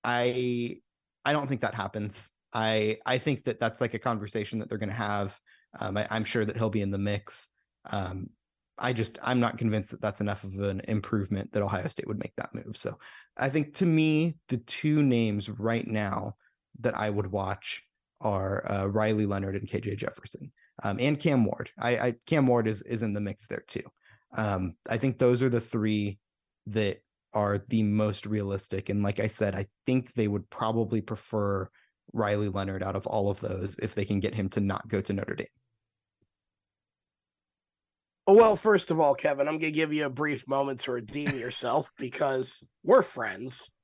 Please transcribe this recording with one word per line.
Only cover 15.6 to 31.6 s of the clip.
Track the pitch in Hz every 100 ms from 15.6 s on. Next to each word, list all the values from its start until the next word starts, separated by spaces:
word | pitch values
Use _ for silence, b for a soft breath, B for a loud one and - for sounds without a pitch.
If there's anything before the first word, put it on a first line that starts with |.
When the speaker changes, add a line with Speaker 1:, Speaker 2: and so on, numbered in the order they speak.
| 110 117 -
Speaker 1:
now | 107 104 - 104 - _ _ _ -
that | 120 -
I | 107
would | 101 98
watch | 98 95 98 - - _ _ _ _
are, | 110 98 95 98 -
uh, | 98 98
Riley | 104 107 107 104
Leonard | 98 98 95
and | 104
K | -
J | 107 101
Jefferson, | - - - - - _ _ -
um, | 101 98
and | 135 147
Cam | 165 135 110
Ward. | - - -
I, | 120 123
I, | 123 117 -
Cam | 160 131
Ward | 120 110
is, | 104
is | - 113
in | 110
the | 104
mix | 101 101 -
there | 107 -
too. | - - _ b b b
Um, | - 107 95 90 - -
I | 110
think | 135 117
those | 123 123
are | 131
the | 120
three | 113 117 107 107 104 101 _ _ _ _ -
that | 107 104 - _ _ _
are | 107 101 101 -
the | 113
most | 107 107 107 98 104
realistic. | 107 98 98 - 98 -
And | 101
like | 101 104
I | 107
said, | - 101 95
I | 98 _ -
think | 127 127
they | - 107
would | 101 -
probably | - 113 113 107 110
prefer | 101 107 - 110 101 98